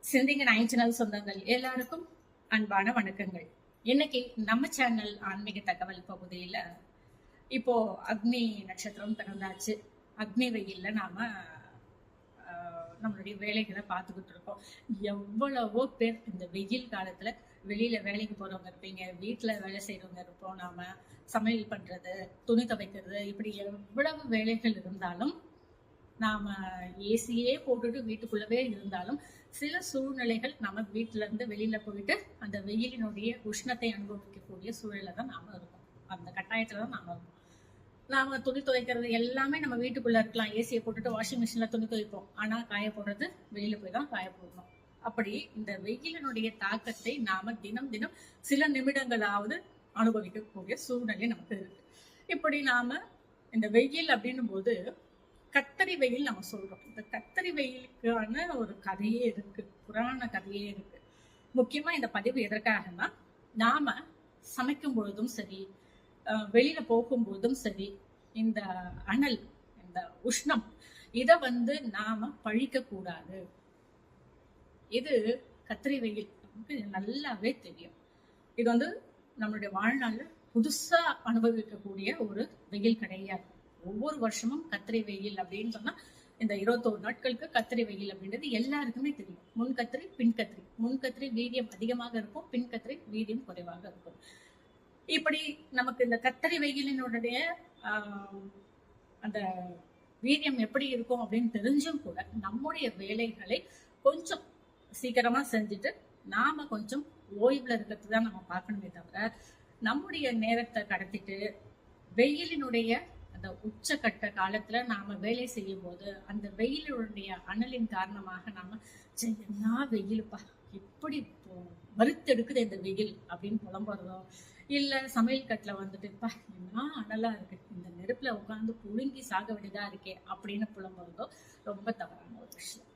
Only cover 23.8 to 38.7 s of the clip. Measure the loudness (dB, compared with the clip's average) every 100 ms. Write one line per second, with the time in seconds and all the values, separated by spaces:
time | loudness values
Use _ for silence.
23.8 | -8 0 0 0 2 2 4 4 2 0
24.8 | -4 -4 -4 0 -2 -2 -12 -20 -20 -20
25.8 | -20 -20 -20 -2 0 0 -2 -6 -6 -8
26.8 | -10 -8 2 2 2 0 2 2 2 0
27.8 | 0 -2 -4 -6 -4 -4 0 0 0 -2
28.8 | -4 -6 -4 -6 -6 -20 -18 -6 -4 -4
29.8 | -2 -2 -2 0 0 2 0 -2 -4 -4
30.8 | -4 -2 -2 -2 -2 -2 -4 -2 0 0
31.8 | -4 -8 -2 -2 -2 -12 -8 -6 -2 -2
32.8 | -2 -2 -4 -2 -4 -4 -6 -6 -4 -2
33.8 | -2 -4 -8 -10 -12 -20 -16 -14 -10 -10
34.8 | -8 -8 -10 -8 -8 -10 -14 -18 -18 -20
35.8 | -20 -20 -14 -12 -10 -10 -4 -2 -2 -4
36.8 | -6 -8 -10 -12 -14 -20 -20 -20 -20 -20
37.8 | -20 -20 0 2 2 0 0 0 2